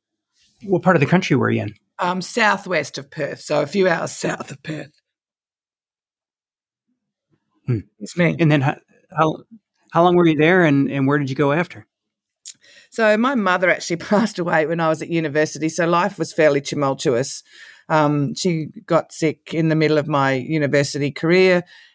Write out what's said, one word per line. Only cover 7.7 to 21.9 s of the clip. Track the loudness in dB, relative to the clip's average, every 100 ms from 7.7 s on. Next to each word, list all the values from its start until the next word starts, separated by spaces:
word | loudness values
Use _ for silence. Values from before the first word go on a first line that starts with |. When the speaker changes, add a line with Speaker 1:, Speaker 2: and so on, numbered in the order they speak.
| -6 -6 -16
Speaker 2:
It's | -10 -2
me. | 0 2
Speaker 1:
And | 2
then | 2
how, | 0 -4 _ _ _ -2
how, | -2 -2 -12 -20 _ _ _
how | 2
long | 4 6
were | 4
you | 4
there, | 4 4
and, | 4 2 0
and | 0 0
where | 0
did | 0
you | -2
go | 0
after? | 0 -4 -10 -20 _ _ _ _ _ -18 -18 _ -20 _
Speaker 2:
So | 0 2 4
my | 2
mother | 0 0 2 2
actually | 0 -2 -6
<laughs> |
passed | 0 0 0 -2
away | -2 0 0
when | 0
I | 0
was | -2
at | -2
university, | -2 0 0 0 -2 -4
so | -2 0
life | 2 0 -2
was | -4
fairly | 2 2 2
tumultuous. | -2 -2 -2 -2 0 0 -2 -6 -10 -20 -20 -18 -2
Um, | 2 2 2 -2 -2
she | -2 -2 -6 -10 -2
got | 0 0
sick | -4 -4 -4 -6
in | -2 0
the | 2
middle | 2 0
of | 0
my | 0 0
university | -2 -2 -2 0 0 0 -2 -6
career | -2 2 4 4 2 -2 -14 -20